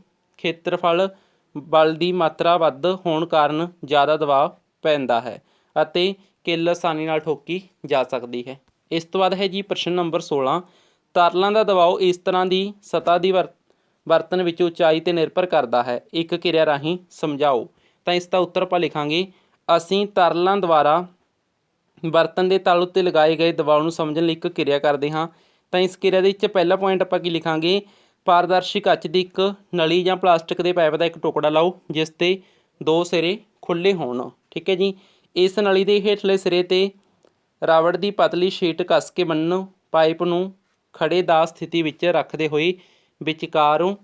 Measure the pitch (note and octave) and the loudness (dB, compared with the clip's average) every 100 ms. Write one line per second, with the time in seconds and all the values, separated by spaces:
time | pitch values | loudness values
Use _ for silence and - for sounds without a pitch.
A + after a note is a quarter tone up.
0 | _ _ _ _ E3+ E3 - F3+ F3+ E3+ | _ _ _ _ -8 -6 -6 -2 0 0
1 | F#3+ F#3+ _ _ _ D3+ C#3 D#3 D#3+ D#3+ | -2 -6 _ _ _ -16 0 2 4 2
2 | F3 F3+ D#3+ - E3+ E3+ D#3 C3+ F3 F#3 | -2 0 -2 0 0 2 0 0 -2 -2
3 | F3+ D#3 E3 D#3+ D3 D3+ F3 - C3+ C#3+ | -2 -2 0 0 0 -2 -6 -10 -2 2
4 | C#3+ D#3 D3+ C3+ E3 - _ _ D#3+ D3 | 2 2 2 2 0 -4 _ _ -2 0
5 | B2+ A#2 B2 - _ _ _ D#3 D#3 F3 | 0 -2 -4 -12 _ _ _ -4 -2 -2
6 | F#3 F#3+ _ _ - E3 E3+ E3+ F3 D#3 | -2 -4 _ _ -4 -2 -2 -2 -4 -4
7 | D#3+ D#3 D#3 C#3+ - F3+ F#3+ _ C#3 C3+ | -4 -4 -4 -6 -8 -10 -12 _ -4 -2
8 | B2 B2+ A#2+ B2 B2 C#3 _ _ _ E3 | -2 -6 -8 -10 -10 -16 _ _ _ -8
9 | E3 F#3+ F#3 F#3 G3 F#3+ G3 F3 E3+ F3+ | -4 -2 0 0 -4 -4 -6 -6 -4 -4
10 | E3+ E3 E3 C#3+ C3 E3 F3+ _ _ _ | -2 -4 -4 -2 0 -2 -6 _ _ _
11 | _ F3+ F3 F3 G3 G#3+ G#3 F#3+ F3 G3 | _ 2 2 2 2 2 2 4 4 4
12 | F#3 F3 - F3+ F#3 F#3 G3 G3+ - E3 | 0 0 -2 0 0 0 -2 -8 -6 -2
13 | E3 F3 F#3 F#3 D3+ - _ _ _ _ | 0 2 2 0 -2 -8 _ _ _ _
14 | D3 D#3+ D#3+ F#3 F3 E3 F3 E3+ E3 D#3+ | 0 0 2 -2 -2 0 -2 2 2 2
15 | E3 E3+ D#3 - F3+ D#3 B2 A#2+ B2 B2 | 0 -2 -2 -2 0 0 0 0 -2 -6
16 | - E3 E3 E3+ F3 D#3+ D#3 C#3 D#3 F3+ | -6 -8 -6 -4 0 0 2 0 -2 -6
17 | - - D#3+ C#3 C#3+ A#2+ - _ _ _ | -10 -8 -6 0 0 0 -2 _ _ _
18 | - F3 F3+ F#3 F3 F3+ F3+ F3+ D#3 D#3 | -4 -4 -2 -2 0 -2 -2 0 -2 -2
19 | D3 D#3+ F#3+ _ _ _ - E3+ E3 G3 | -2 -2 -4 _ _ _ 0 0 0 -2
20 | G3+ G3+ E3+ E3 F3+ G3+ F3+ D#3 D3 E3 | 0 2 2 2 0 0 2 4 4 2
21 | F3+ _ _ _ _ _ _ _ _ _ | -2 _ _ _ _ _ _ _ _ _
22 | E3 D#3+ E3 - F#3 F#3+ F#3 F3 F3+ F#3+ | 0 2 2 0 0 2 2 2 2 0
23 | F3+ D#3 D#3 D#3 E3 E3 D3+ D3+ D#3+ E3 | 2 4 4 4 0 0 2 2 2 -2
24 | D#3 D3+ E3+ E3 F3 E3+ C#3 C#3 D3 C#3+ | -4 -2 -2 -2 -6 -4 -2 0 0 0
25 | D3 D#3 - - _ _ _ F3+ F#3 - | -2 -4 -6 -10 _ _ _ -2 -2 -2
26 | F#3+ F#3 G3 G3 G#3 G3 F3 F#3+ G3 F#3+ | 0 2 2 0 -2 0 2 2 0 0
27 | F#3 F3+ E3+ E3 E3+ D#3+ E3+ G3+ G3+ _ | 0 -2 -4 -4 -4 -2 0 -2 -4 _
28 | _ _ - F3 F3 F#3 F3+ G#3 F#3+ D#3+ | _ _ 2 2 4 0 0 -2 0 0
29 | E3+ F3+ F#3 - G3 G3 _ F3 D#3+ F3 | 0 -2 -2 -2 -2 -4 _ -2 0 0
30 | F3+ F3+ F#3 E3 E3 F3 F3 F3+ D#3 D#3 | 0 0 2 2 0 -4 -2 2 0 0
31 | E3+ E3 D#3+ D3+ D3+ D#3 F3 F#3 - D#3+ | -2 -2 -4 0 2 2 2 -2 -8 -6
32 | - - F3+ F#3+ - _ _ - C#3+ E3 | -6 -2 -2 -2 -8 _ _ -6 0 0
33 | F3 F3 E3 G#3+ - _ - E3+ F#3 F#3 | 0 -2 -2 -4 -10 _ -6 -2 0 0
34 | C3 B2 B2+ - _ E3 E3 F#3 G3 F#3+ | -4 -6 -8 -14 _ -8 -4 -2 -2 -4
35 | _ _ _ F3 F#3 F#3+ G3+ F#3+ G3 G#3 | _ _ _ -2 0 0 0 2 2 2
36 | G3+ G3+ G3 F#3+ F#3 F3 F3+ F#3 G3 - | 0 -2 0 0 0 -2 0 0 0 -4
37 | _ _ _ _ _ _ D#3+ D#3+ E3 F3 | _ _ _ _ _ _ 2 4 2 0
38 | G3+ G3+ E3 F3 F#3 F#3 F3 E3 F3 D#3+ | -2 0 0 2 -2 -2 -4 -2 0 0
39 | - - E3 D#3 E3 F3+ F#3+ _ _ D#3+ | 0 -4 -2 -2 -2 -4 -6 _ _ 2
40 | D#3+ E3 F3 F3 F#3+ - _ _ _ - | 2 2 -2 -2 -4 -10 _ _ _ -6
41 | D#3 F3 F3 D#3+ E3 - E3 E3+ D#3 C#3+ | -2 0 2 2 0 -4 -6 -4 -4 -2
42 | F3 E3 - D3+ D#3 D3+ E3+ F#3 _ _ | 0 0 -2 -4 -4 -2 -2 -4 _ _
43 | _ _ D#3 E3+ E3 D#3 D3 D#3 F3+ G3+ | _ _ -8 -6 -4 0 2 2 0 -4